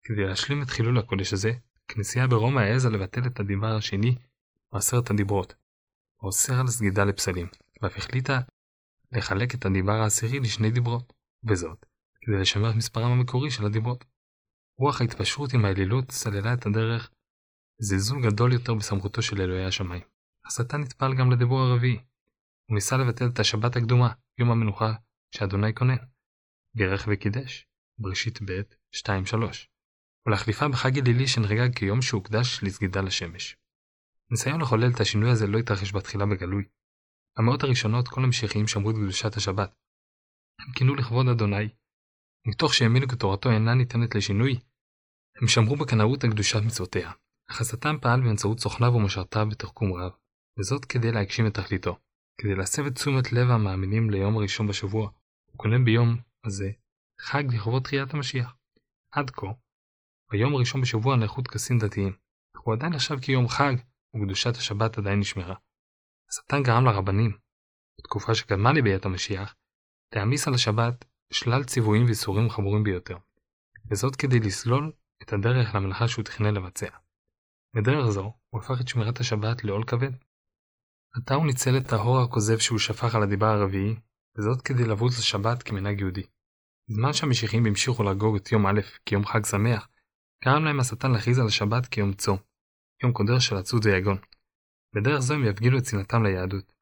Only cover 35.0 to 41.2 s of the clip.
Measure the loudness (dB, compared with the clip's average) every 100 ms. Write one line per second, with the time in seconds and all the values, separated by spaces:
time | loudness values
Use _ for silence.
35 | 0 2 2 2 2 0 0 -2 -2 -6
36 | -6 -2 -2 -2 -2 -4 -6 _ _ _
37 | _ _ _ 0 2 2 2 0 2 0
38 | -2 0 0 0 -2 -2 -2 -2 -2 -2
39 | -2 -2 -4 -4 -4 -2 -4 _ _ _
40 | _ _ _ _ _ _ -12 0 2 2
41 | 0 2